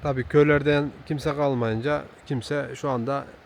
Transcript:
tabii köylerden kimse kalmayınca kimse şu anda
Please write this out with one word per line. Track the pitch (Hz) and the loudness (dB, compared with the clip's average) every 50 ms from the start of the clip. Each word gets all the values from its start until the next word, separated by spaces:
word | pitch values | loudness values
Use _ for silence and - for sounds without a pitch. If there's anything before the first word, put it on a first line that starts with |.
tabii | - 151 135 131 120 | -2 -2 -2 -2 -4
köylerden | - - 147 147 147 147 147 143 147 147 147 147 143 - - - | 2 4 6 6 6 4 4 4 4 2 2 2 -2 -6 -12 -8
kimse | - 156 143 127 156 143 | -6 -6 -2 -2 -4 -2
kalmayınca | 143 147 139 135 120 117 113 110 110 117 147 147 147 - - - - - | 0 0 0 2 2 0 0 0 0 0 -2 -2 -2 -4 -10 -18 -20 -8
kimse | - 143 123 113 - 151 143 139 123 127 | -6 -4 -4 -4 -4 -4 -4 -4 -6 -10
şu | - - 143 | -8 -4 -4
anda | 131 120 113 127 139 139 131 - - - - | -2 -2 -2 -4 -4 -6 -6 -10 -18 -20 -20